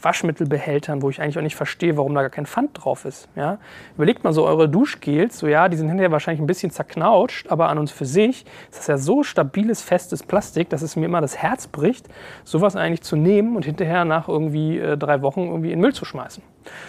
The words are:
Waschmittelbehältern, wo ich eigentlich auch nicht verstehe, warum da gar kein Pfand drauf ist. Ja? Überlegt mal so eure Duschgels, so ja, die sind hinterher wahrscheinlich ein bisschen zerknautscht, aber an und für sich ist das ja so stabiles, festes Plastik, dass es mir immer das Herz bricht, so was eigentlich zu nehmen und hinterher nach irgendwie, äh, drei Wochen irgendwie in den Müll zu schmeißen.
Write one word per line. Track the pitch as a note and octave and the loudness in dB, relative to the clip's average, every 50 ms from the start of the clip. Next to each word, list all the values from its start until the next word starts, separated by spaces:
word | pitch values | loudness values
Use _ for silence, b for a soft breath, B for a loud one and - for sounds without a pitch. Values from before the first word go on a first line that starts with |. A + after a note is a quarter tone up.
Waschmittelbehältern, | - D#3+ F3 - - E3 D3+ - E3+ C#3 D3+ C#3 - D#3 C#3+ D3 - - D3+ C#3 C3+ | 0 0 0 0 0 -2 -2 0 -2 -2 -2 -2 -2 0 -2 -2 -2 -2 -4 -2 -2
wo | C#3 | -2
ich | C#3 - | -4 -2
eigentlich | D#3 D3 D3 E3 | -4 -4 -4 -2
auch | D3+ | -4
nicht | D#3 - | -4 -4
verstehe, | - C#3+ - - - F3 E3+ D#3 | -6 -6 -6 -6 -2 0 0 2
warum | D3 C#3 C#3 D3 | 2 0 0 0
da | C#3+ | 0
gar | C3+ C3 | 0 -2
kein | - - D3 | -2 -6 -8
Pfand | - - A#3+ C4+ D4 - | -6 -2 -2 -2 -2 -4
drauf | - - - C3 - - | -6 -4 -4 -4 -4 -6
ist. | C#3+ - - - - - | -12 -12 -14 -16 -14 -8
Ja? | - C#3+ D#3+ G3+ G#3+ B B B B B B B | -4 -4 -4 -4 -6 B B B B B B B
Überlegt | B D3+ F#3+ B3 - - | B 2 2 2 2 2
mal | F#3 D#3 | 2 2
so | D#3 D3+ | 4 4
eure | D#3 D#3 D#3+ D#3+ D3+ | 4 4 4 4 4
Duschgels, | C#3+ G3+ C#4 - - - - D3 D3 D#3 G3 A#3+ - - | 4 4 2 2 0 -6 -4 -2 0 2 0 0 -2 -2
so | E3 D3+ | 0 2
ja, | D3 D#3 F3 F#3+ | 4 4 4 4
die | E3+ | 2
sind | D#3 D#3+ D#3 | 0 -2 -2
hinterher | E3+ F#3+ F#3+ F3 D#3 | 0 2 2 2 2
wahrscheinlich | D3 - E3+ E3 D3 | 2 0 -2 -4 -2
ein | D3+ | 0
bisschen | C#3+ F#3+ - - E3+ | -2 -2 -2 -2 -6
zerknautscht, | - - D#3 - - E3+ D#3+ G#3 A#3 F3+ A3 B3+ - - - - | -4 -6 -8 -8 -4 -2 2 4 4 4 4 2 -2 -6 -6 -2
aber | E3+ D3+ E3 D#3 | 0 2 2 2
an | D3+ D#3 | 2 0
und | D3+ D3 | -2 -4
für | - - D3 | -4 -6 -6
sich | B2+ C#3 F#3+ G#3+ A#3+ B3+ - - B B B B B | 0 2 4 4 4 2 -2 -6 B B B B B
ist | B - | B -8
das | - | -2
ja | - D3 | 0 0
so | C3+ C3+ D#3 A#3 D4 C#4+ | 0 2 2 2 2 2
stabiles, | - - F#3+ D#3 C3+ - G3 G#3+ A3+ G#3+ - - | 0 2 0 0 0 0 0 0 0 0 -2 -2
festes | - F3+ F3+ - - E3+ D3+ - | 0 0 0 0 -2 -10 -8 -6
Plastik, | - F#3 G#3 - - - D#3 F3 - | -2 -2 -2 -2 -2 -2 -2 -2 -2
dass | - C3+ E3 | -2 -4 -4
es | D#3 - | -4 -4
mir | E3 D#3 | -2 -2
immer | E3 F3 E3+ | 0 0 0
das | D3+ C3+ - | 0 -2 -4
Herz | - - E3+ B3 - - | -2 -4 -2 -4 -4 -8
bricht, | - - C#3+ D3 G#3 B3+ - - - B B B B B B B | -10 -6 0 0 0 0 -2 -6 -20 B B B B B B B
so | B - D#3+ | B -2 2
was | G3 G3+ F#3 | 2 2 0
eigentlich | F#3+ E3 E3 E3+ D#3+ - | 0 -2 -2 -2 -4 -4
zu | - E3+ | -2 0
nehmen | D3+ D#3 F#3 G#3 G3+ A3 A#3 A#3+ | 2 4 4 4 4 4 2 0
und | G3+ D3 | -2 -4
hinterher | D#3 D3+ - F#3 D#3+ E3+ F3+ F3 | -4 -4 -4 -2 0 0 0 0
nach | D#3+ D#3 E3 D#3 - | 2 0 -2 -2 -2
irgendwie, | D#3+ D3+ D#3 D#3 D3 D#3 D#3 D#3 E3 - | -2 -2 -2 -2 -2 0 0 0 -2 -2
äh, | - D#3+ D3 | -2 -2 -2
drei | D3 D3+ C#3+ D3 C3+ C#3 | -2 0 0 0 2 0
Wochen | C#3 - G3 | -2 -2 -2
irgendwie | F3+ E3+ E3+ E3 D#3+ E3+ E3 | -4 -4 -4 -4 -4 -4 0
in | E3 | 2
den | |
Müll | F#3+ C#4+ B3+ | 2 2 2
zu | - - | 0 -8
schmeißen. | - - C3+ A#2+ - - - - - _ _ B B B B B | -12 -12 -12 -12 -12 -16 -20 -20 -20 _ _ B B B B B